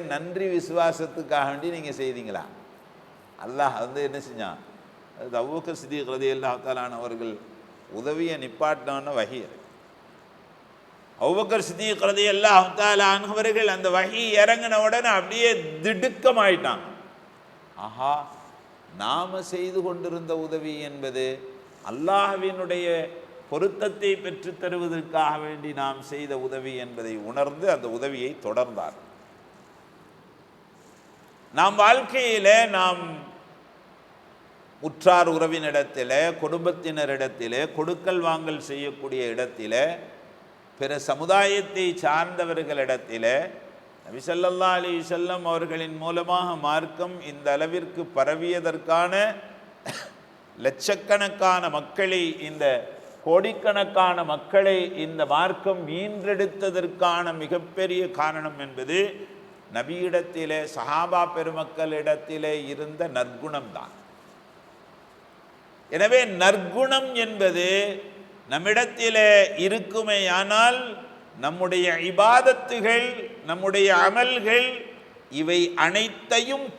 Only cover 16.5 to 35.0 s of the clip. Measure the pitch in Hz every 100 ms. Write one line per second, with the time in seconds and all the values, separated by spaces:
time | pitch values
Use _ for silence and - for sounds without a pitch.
16.5 | 180 139 104 - - - - - - -
17.5 | - - - 104 113 135 147 143 - -
18.5 | - - - - 90 104 151 185 190 185
19.5 | 180 180 185 180 175 175 170 165 165 156
20.5 | 160 156 151 147 143 135 127 131 131 -
21.5 | - - - - 120 165 196 202 196 190
22.5 | 185 180 175 175 165 160 - - - -
23.5 | 147 196 196 208 202 202 196 190 170 175
24.5 | 160 180 180 175 165 160 160 151 151 151
25.5 | 151 147 143 139 135 - 143 147 135 131
26.5 | 135 131 127 123 120 113 110 104 127 143
27.5 | 143 190 151 120 117 139 135 127 151 107
28.5 | 110 123 107 80 - - - - - -
29.5 | - - - - - - - - - -
30.5 | - - - - - - - - - -
31.5 | 131 185 202 208 254 233 262 247 220 196
32.5 | 214 226 196 185 175 170 156 143 - -
33.5 | - - - - - - - - - -
34.5 | - - - 156 156